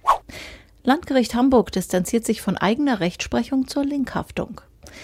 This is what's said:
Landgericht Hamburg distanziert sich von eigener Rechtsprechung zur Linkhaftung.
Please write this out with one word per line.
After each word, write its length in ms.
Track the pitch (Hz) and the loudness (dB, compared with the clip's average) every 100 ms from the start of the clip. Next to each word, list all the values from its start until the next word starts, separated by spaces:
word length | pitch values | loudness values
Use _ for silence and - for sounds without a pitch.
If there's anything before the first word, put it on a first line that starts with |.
| - - - - - - - - | -2 -2 -2 -18 -16 -20 -20 -6
Landgericht 540 | - 294 - 269 226 233 | 0 0 2 2 2 4
Hamburg 340 | 262 254 190 | 6 6 4
distanziert 560 | 190 175 185 180 233 226 | -2 0 -2 0 -2 0
sich 160 | 220 | -2
von 140 | - 185 | -2 0
eigener 420 | 185 233 285 220 | 0 2 2 2
Rechtsprechung 680 | 175 - - 240 233 269 262 | 0 -2 -4 -2 0 -2 0
zur 160 | 294 | -2
Linkhaftung. 760 | 277 285 254 170 - - 220 202 - _ - - | -2 -2 -2 -4 -6 -6 -8 -8 -20 _ -20 -20